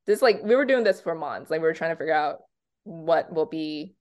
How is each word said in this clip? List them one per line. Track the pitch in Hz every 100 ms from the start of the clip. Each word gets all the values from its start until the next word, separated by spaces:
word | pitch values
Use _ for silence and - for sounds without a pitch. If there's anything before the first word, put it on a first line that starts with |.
| -
this, | 214
like, | 262 196
we | 208 247
were | 269
doing | 262 214
this | 190
for | - 165
months. | 151 107 -
Like, | 160
we | 160
were |
trying | 160 165
to | 160
figure | 151
out | 156 151 - _ _ _ _
what | 202 165 160 160 -
will | 160 156
be | 160 156 151 160 _